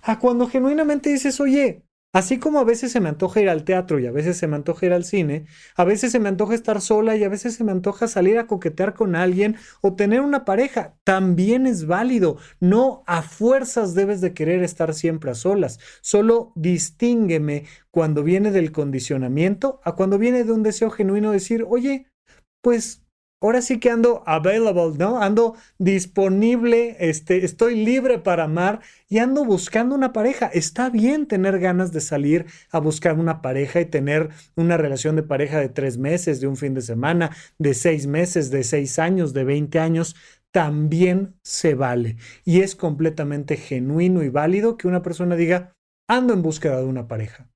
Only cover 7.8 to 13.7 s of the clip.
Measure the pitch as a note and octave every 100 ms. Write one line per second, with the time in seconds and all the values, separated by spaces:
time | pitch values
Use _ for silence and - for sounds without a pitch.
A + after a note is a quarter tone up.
7.8 | F3+ G3 A#3 G#3+ F#3 A3+ A#3 G3 F3 D#3
8.8 | F#3+ G3 G#3+ E3+ F3+ F3+ G#3 A3 - -
9.8 | G3 F#3+ G3+ A#3 C#4+ C#4+ C4+ G3 C4+ B3
10.8 | E3+ _ - F#3+ F#3+ F3 F#3+ A#3+ C4 G#3
11.8 | D#3 F3+ A#3+ B3 F3+ - - _ F3+ G#3
12.8 | C4 - - E3+ D#3 - A3+ C4+ C4